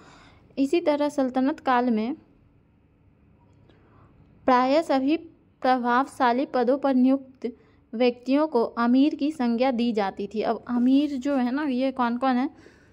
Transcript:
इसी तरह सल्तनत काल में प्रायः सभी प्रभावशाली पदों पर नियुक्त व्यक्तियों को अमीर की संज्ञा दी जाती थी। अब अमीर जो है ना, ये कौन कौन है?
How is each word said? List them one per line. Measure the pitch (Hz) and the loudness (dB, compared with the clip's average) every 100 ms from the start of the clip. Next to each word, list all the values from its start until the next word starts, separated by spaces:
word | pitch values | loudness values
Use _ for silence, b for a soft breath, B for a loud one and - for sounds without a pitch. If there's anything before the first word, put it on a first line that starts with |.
| B B B B B - | B B B B B -4
इसी | 277 349 | 0 0
तरह | 339 294 294 | 0 0 -2
सल्तनत | 285 262 262 262 311 | -2 -2 0 -2 -2
काल | - 247 247 | -2 0 0
में | 220 220 320 _ _ _ _ _ _ _ _ _ _ _ _ _ _ _ b b b b _ - - - | 0 -2 -8 _ _ _ _ _ _ _ _ _ _ _ _ _ _ _ b b b b _ -20 -8 0
प्रायः | 247 254 294 | 2 4 2
सभी | 330 269 269 320 - - _ _ | 2 0 0 -2 -4 -20 _ _
प्रभावशाली | 254 254 240 240 269 - 254 240 302 | 0 0 0 0 -2 0 0 0 -2
पदों | 254 240 277 | 0 0 0
पर | 277 254 | 2 2
नियुक्त | 254 269 269 - 233 - b b b | 2 2 -4 -12 -12 -12 b b b
व्यक्तियों | 220 247 247 - 277 311 | -2 0 0 0 0 2
को | 247 | 0
अमीर | 220 - 240 254 294 311 | -2 -2 2 4 2 0
की | 277 | -4
संज्ञा | 311 240 233 262 | -2 -2 0 0
दी | 233 240 | 0 -2
जाती | 214 196 190 196 | -2 -4 -6 -8
थी। | 214 | -4
अब | - 233 - | -4 -4 -4
अमीर | 240 247 269 294 | 0 2 2 2
जो | 277 277 277 | -4 -2 -2
है | 247 | -2
ना, | 269 | -2
ये | 302 247 269 | -4 -2 -4
कौन | 262 240 240 | -2 -4 -2
कौन | 262 247 | 0 0
है? | 269 - B B B | -2 -6 B B B